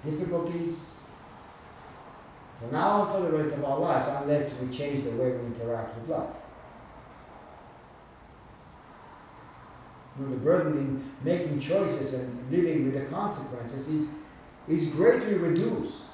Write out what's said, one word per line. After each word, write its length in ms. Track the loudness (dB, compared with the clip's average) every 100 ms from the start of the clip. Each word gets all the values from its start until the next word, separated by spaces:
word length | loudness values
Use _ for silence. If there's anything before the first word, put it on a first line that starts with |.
difficulties, 920 | -4 -2 0 0 0 -2 -2 -4 -10 -16 -18 -18 -18 -18 -20 -20 -20 -18 -18 -18 -18 -18 -20 -20 -20
for 120 | -14 -4
now 300 | 2 4 6
and 80 | 4
for 100 | 2
the 160 | 2 2
rest 160 | 2
of 120 | 0
our 140 | 0 2
lives, 280 | 4 4 2 0
unless 380 | 4 4 2 -2
we 80 | -4
change 340 | -2 -2 0
the 60 | -2
way 220 | 2 2
we 140 | 0 -4
interact 520 | -4 -2 -2 -4 -8
with 100 | -4
life. 220 | -4 -4 -8 -16 -18 -18 -18 -18 -20 -20 -20 -18 -18 -18 -20 -20 -20 -20 -20 -20 -20 -20 -20 -20 -20 -20 -20 -20 -20 -20 -20 -20 -20 -20 -20 -20 -20 -20 -20 -14 -8
You 60 |
know, 60 | -4
the 60 | 0
burden 360 | 6 6 6 2
in 320 | 0 -2 -6 -4
making 380 | 0 2 2 -2
choices 540 | 2 2 4 0 -2
and 360 | -2 -4 -6 0
living 340 | 4 4 4
with 100 | 2
the 200 | 0 -2
consequences 760 | -2 -2 -2 -6 -8 -6 -6 0
is, 200 | 0 0 -4 -14 -18 -20 -16 0
is 200 | 2 2
greatly 400 | 8 8 8 4
reduced. 720 | 2 4 4 4 0 -4 -8 -14